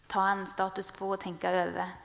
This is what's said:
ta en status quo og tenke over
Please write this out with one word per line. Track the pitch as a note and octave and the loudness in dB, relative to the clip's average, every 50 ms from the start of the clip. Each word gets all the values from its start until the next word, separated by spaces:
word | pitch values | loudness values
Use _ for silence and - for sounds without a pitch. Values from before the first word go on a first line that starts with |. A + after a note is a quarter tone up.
| _ - | _ -2
ta | - G3 F#3+ G3 | 2 4 4 4
en | G3+ G3 F#3+ | 4 2 0
status | F#3 - - F#3+ F#3+ F#3 G3 F#3+ - - | -4 0 0 0 0 0 -4 -6 -8 -8
quo | - G3 G3 G3 | -6 -2 -2 -2
og | F#3+ | -2
tenke | - F3+ E3+ D#3+ - F3+ | -2 -6 -6 -2 0 2
over | F3+ F#3 F3 F3 F3 F3+ F3+ F#3 F#3 - - | 4 4 2 2 0 -2 -4 -4 -6 -12 -18